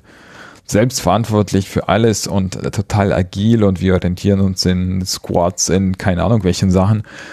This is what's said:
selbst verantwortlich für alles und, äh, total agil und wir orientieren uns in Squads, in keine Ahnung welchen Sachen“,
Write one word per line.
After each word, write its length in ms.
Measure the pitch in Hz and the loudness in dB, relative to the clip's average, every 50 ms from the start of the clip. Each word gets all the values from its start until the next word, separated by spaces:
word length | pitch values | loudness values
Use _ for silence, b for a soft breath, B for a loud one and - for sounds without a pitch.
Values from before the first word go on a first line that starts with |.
| B B B B B B B B B B B B B | B B B B B B B B B B B B B
selbst 360 | - - 98 113 127 - - | -2 0 2 2 2 0 -2
verantwortlich 640 | - 87 90 107 113 107 107 104 104 - - 95 98 - | 0 0 0 0 0 0 0 0 0 2 0 -2 -2 -2
für 200 | - - - - | -4 -4 -2 0
alles 360 | - 107 113 117 107 - - | 2 2 2 2 2 0 -2
und, 300 | - 87 101 95 92 - | -4 -2 -2 -2 -2 -4
äh, 160 | - - - | -6 -6 -6
total 400 | - - 98 - - 104 101 98 | -4 -4 -4 -2 0 0 0 2
agil 520 | - - 92 90 - 98 101 110 117 113 104 | 2 0 -2 -2 -4 -2 2 2 4 4 4
und 180 | 98 95 87 | 2 2 2
wir 120 | 92 92 92 | 2 2 2
orientieren 460 | 90 - 90 87 - - 101 101 98 | 2 0 -2 -4 -2 0 2 2 2
uns 260 | 98 95 95 - - | 2 0 0 0 0
in 400 | 92 92 90 92 92 92 92 92 | 0 0 0 0 -2 -2 -4 -4
Squads, 640 | 92 - - - - - 87 85 90 90 - - - | -6 -8 -8 -6 -4 0 0 0 0 0 -2 -2 0
in 280 | 85 95 98 92 92 - | 0 0 0 0 -2 -2
keine 260 | - 101 90 87 85 | -2 -2 0 0 0
Ahnung 200 | 92 120 110 90 | 0 0 2 2
welchen 280 | 95 - - - 95 | 0 0 2 2 2
Sachen“, 320 | 90 95 92 101 110 107 107 B B B B B | 4 4 2 2 0 0 -2 B B B B B